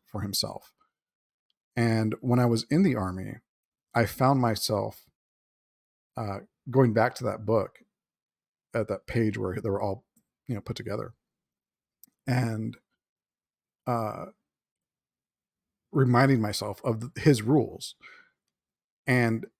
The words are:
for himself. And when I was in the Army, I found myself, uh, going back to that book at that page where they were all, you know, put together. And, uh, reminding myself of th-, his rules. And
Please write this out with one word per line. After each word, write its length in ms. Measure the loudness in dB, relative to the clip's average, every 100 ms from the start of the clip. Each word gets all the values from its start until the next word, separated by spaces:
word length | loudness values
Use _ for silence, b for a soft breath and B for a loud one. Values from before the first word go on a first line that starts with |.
for 160 | _ -10
himself. 500 | -6 -6 -6 -8 -18 _ _ _ _ _ _ _ _ _ _ -2
And 380 | 0 2 0 -4
when 180 | 0 2
I 80 | 4
was 180 | 2 0
in 120 | 2
the 140 | 2 0
Army, 380 | -4 -6 -10 -14 _ _ _ _ _
I 120 | 0 0
found 340 | 2 2 4
myself, 680 | 2 0 -2 -2 -4 -8 _ _ _ _ _ _ _ _ _ _ _ -10
uh, 240 | -8 -8 -12 _ 0
going 220 | 4 4
back 220 | 4 2 0
to 80 |
that 200 | -6 -6 0
book 340 | 0 0 _ _ _ _ _ _ _ _ _ _
at 140 | -6 -4
that 180 | -6 -4
page 320 | 0 0 -2
where 220 | -6 -4
they 100 | -4
were 100 | -2
all, 260 | -2 -4 _ _ _ _ -10
you 80 |
know, 60 | -10
put 160 | -8 -10
together. 380 | -8 -8 -10 -14 _ _ _ _ _ _ _ _ -20 _ -4
And, 500 | -2 -2 -4 -8 -10 _ _ _ _ _ _ _ _ _ _ -6
uh, 400 | -4 -4 -8 -14 _ _ _ _ _ _ _ _ _ _ _ _ _ _ _ _
reminding 480 | 2 4 6 6 4
myself 400 | 2 -4 -8 -6
of 160 | -4 -4
th-, 240 | -6 0
his 180 | 4 4
rules. 520 | 4 2 0 -8 -16 -18 B B B B _ _ _ _ _ _ 0
And 400 | 2 2 0 -6